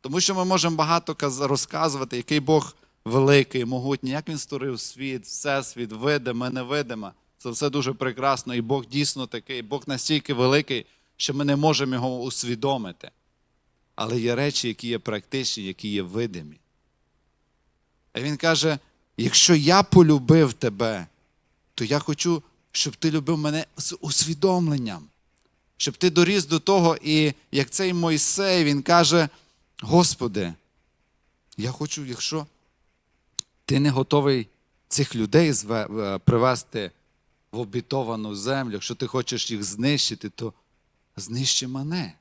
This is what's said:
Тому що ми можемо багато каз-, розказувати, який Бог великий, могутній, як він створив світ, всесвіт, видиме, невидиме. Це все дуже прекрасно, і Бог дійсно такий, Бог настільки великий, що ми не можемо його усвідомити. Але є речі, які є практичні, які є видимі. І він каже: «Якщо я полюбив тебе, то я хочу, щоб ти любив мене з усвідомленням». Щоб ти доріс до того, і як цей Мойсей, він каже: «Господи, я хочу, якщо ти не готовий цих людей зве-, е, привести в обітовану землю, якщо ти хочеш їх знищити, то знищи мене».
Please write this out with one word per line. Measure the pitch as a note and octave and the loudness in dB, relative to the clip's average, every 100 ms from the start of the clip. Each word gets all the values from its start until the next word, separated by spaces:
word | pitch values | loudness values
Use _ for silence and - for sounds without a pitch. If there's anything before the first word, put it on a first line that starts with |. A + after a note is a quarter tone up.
Тому | C3 D#3+ | -4 0
що | F#3 | 0
ми | F#3+ | 0
можемо | F3+ F#3 E3+ D#3+ | 2 2 2 0
багато | D#3 E3+ - | 2 0 -2
каз-, | D#3 D3 B2+ C#3+ | -4 -4 -2 0
розказувати, | C#3 - D#3+ D#3+ C#3 B2+ A#2+ | 0 -2 -2 -2 -2 -6 -6
який | - D3+ | -2 -2
Бог | C#3 D#3 - - _ _ | 2 2 0 -14 _ _
великий, | - B2 C3+ C#3+ C3 C3 | -2 2 6 6 4 -2
могутній, | A#2+ B2+ C3 C#3 C3 | -4 -4 -4 -4 -4
як | C#3 D#3 | -6 -6
він | D#3 | -8
створив | - C#3+ C3+ A#2+ | -8 -8 -6 -8
світ, | - B2 C3+ B2+ | -10 -10 -8 -8
всесвіт, | G2+ - D3 C#3 B2+ - A#2 | -10 -6 -2 -2 -4 -8 -10
видиме, | A2 C3+ D3 B2+ A#2+ B2+ | -4 -2 0 -2 -6 -4
невидиме. | B2+ B2 D3 C3 A#2 G2+ _ _ _ | -6 -4 -4 -4 -8 -12 _ _ _
Це | B2 | -10
все | A2+ D3 | -4 -2
дуже | C#3 C3 | -2 -4
прекрасно, | C3 C3 A#2+ C3+ C3 - | -4 -6 -2 0 0 -2
і | B2 | -4
Бог | A2+ C#3 A#2 | -2 -4 -4
дійсно | C3+ C#3+ C#3 B2+ | -4 -2 -4 -8
такий, | A#2+ - B2+ | -10 -10 -12
Бог | A2 C3 - | -8 -10 -6
настільки | C3 - D#3 - | -6 -2 -2 -2
великий, | B2 B2+ C#3 D3 B2+ - _ _ _ | 0 4 4 2 -6 -8 _ _ _
що | - | -6
ми | C#3 | -2
не | C#3+ C#3+ | 0 2
можемо | D#3 C#3 C3+ | 2 2 -2
його | B2+ B2+ B2+ | -2 -4 -4
усвідомити. | B2+ - A#2+ A#2 C#3 C3+ G2 E2+ - _ _ _ _ _ _ _ _ | -6 -4 -4 -4 -2 -4 -6 -14 -20 _ _ _ _ _ _ _ _
Але | - A2 A#2+ | -10 -4 -2
є | A#2 | 0
речі, | A#2+ C#3+ C#3+ A#2+ | 0 -2 -2 -6
які | A2 A#2+ | -6 -6
є | A#2 | -6
практичні, | - G#2+ - C3+ B2 - | -4 -8 -6 -6 -4 -6
які | F#2+ F#2 G#2+ | -8 -8 -6
є | G2+ | -6
видимі. | F#2 G2+ A#2 F2+ D2+ D2+ _ _ _ _ _ _ _ _ _ _ _ _ _ _ _ | -4 -6 -6 -8 -16 -20 _ _ _ _ _ _ _ _ _ _ _ _ _ _ _
І | B2+ | -6
він | C3+ D3 | -4 0
каже: | E3 D#3 D#3 C#3+ _ _ _ - | 2 4 2 -2 _ _ _ -4
«Якщо | A#2 - - | 2 4 6
я | E3+ D3 F#3+ | 6 8 6
полюбив | G3 - E3 D3 B2 D#3+ D3 | 8 8 8 6 6 6 6
тебе, | A2+ B2 G2+ A2+ G#2 E2+ _ _ _ _ _ _ | 2 -4 -2 -2 -2 -8 _ _ _ _ _ _
то | - | -8
я | A2+ C#3+ | 0 0
хочу, | D3 D3 F3 E3 - _ _ | 0 -4 -2 -2 -4 _ _
щоб | - D3+ - | -4 -4 -2
ти | E3 | -2
любив | D#3 C#3 E3 | 0 -2 -2
мене | D3+ D3 - - | -2 -4 -6 -6
з | D3+ - | -6 -4
усвідомленням». | D#3 C#3 D#3+ D#3 F#3+ F3+ E3+ C#3+ A#2 F2 D2+ _ _ _ _ _ _ _ | -2 -2 -2 0 2 2 0 -2 -4 -10 -14 _ _ _ _ _ _ _
Щоб | - - | -8 0
ти | F3+ | 2
доріс | D#3+ F3 G3+ D3 | 4 4 4 0
до | D#3+ | -2
того, | - G3 E3+ D#3+ | 2 4 4 2
і | D3+ D#3 D3+ - _ | 0 2 2 -2 _
як | C3+ C#3 | -2 -2
цей | - F#3+ | -2 -2
Мойсей, | F3 E3+ D3+ - F3+ G3 F3+ | 0 0 2 0 0 2 4
він | D3+ C#3+ | 4 2
каже: | C3 E3+ D#3 E3+ D3+ - _ _ _ - | 6 6 8 4 2 -2 _ _ _ -16
«Господи, | A2 E3 F3 - A#2+ G2+ F2+ E2 _ _ _ _ _ _ _ _ _ - | 2 4 4 2 -2 -4 -6 -8 _ _ _ _ _ _ _ _ _ -8
я | A2 | -8
хочу, | C3 D3+ D3+ | -6 -8 -8
якщо | C3+ A#2 - D#3 D3 _ _ _ _ _ _ _ _ - - _ | -10 -8 -6 -6 -8 _ _ _ _ _ _ _ _ -14 -14 _
ти | - C3+ | -2 2
не | D3 | 2
готовий | C3 C3 D3 C#3+ C3 G#2+ _ _ _ _ | 2 2 2 2 0 -4 _ _ _ _
цих | - C#3 A#2 | -2 -2 -2
людей | G#2+ D3 E3+ | 2 4 4
зве-, | B2 G#2 A2+ G#2+ G#2+ G2+ | 0 -2 -4 -4 -4 -4
е, | G2 | -4
привести | - A#2+ B2+ B2 - A2+ F#2+ _ _ _ _ _ _ | -2 2 2 0 -4 -8 -10 _ _ _ _ _ _
в | A2 | -10
обітовану | A2+ A#2 - C#3 A#2 A2+ G#2+ | -8 -8 -6 -4 -4 -6 -8
землю, | G2+ G#2+ C3+ B2+ | -8 -4 -4 -4
якщо | G2+ - | -8 -10
ти | A#2+ A#2+ | -8 -4
хочеш | C3+ A#2 A#2+ - | -4 -4 -6 -6
їх | A2 | -6
знищити, | G2+ G2+ B2+ D3 - G#2+ G#2 | -6 -2 0 0 -2 -4 -12
то | - A#2 - _ _ _ _ _ - | -10 -12 -12 _ _ _ _ _ -14
знищи | G2 A#2+ C3 - B2+ | -8 -4 -2 -2 -4
мене». | C3+ C#3+ F3+ A#2 - | -8 -6 -6 -6 -12